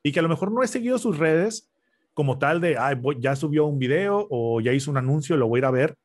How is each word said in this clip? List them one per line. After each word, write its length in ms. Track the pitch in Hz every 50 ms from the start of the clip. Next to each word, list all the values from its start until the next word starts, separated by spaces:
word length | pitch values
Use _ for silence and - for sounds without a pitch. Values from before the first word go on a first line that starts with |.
Y 100 | - 147
que 80 | 139 180
a 40 | 165
lo 60 | 165
mejor 220 | 165 160 185 226
no 100 | 220 240 254
he 40 | 233
seguido 300 | - 254 226 240 254 247
sus 200 | - 240 185 147
redes 540 | 165 160 156 165 180 220 220 - - _ _ _ _ _ _ _ _ _ _
como 240 | - 147 139 131 135
tal 200 | 139 139 160 175
de, 180 | 165 175 151 120
"Ay, 180 | 120 139 143
voy, 200 | 127 123 135 147 123
ya 160 | 120 135 139
subió 300 | 139 160 156 143 151 151
un 140 | 151 147 139
video 480 | 131 123 139 170 196 202 202 202 208 202
o 300 | 139 120 117 117 117 117
ya 140 | 110 120 127
hizo 180 | 139 135 147
un 60 | 143 135
anuncio, 400 | 127 131 143 156 143 - 170 147
lo 100 | 123 113
voy 120 | 117 127
a 20 |
ir 40 | 131
a 60 | 135
ver". 240 | 127 127 135 160 - -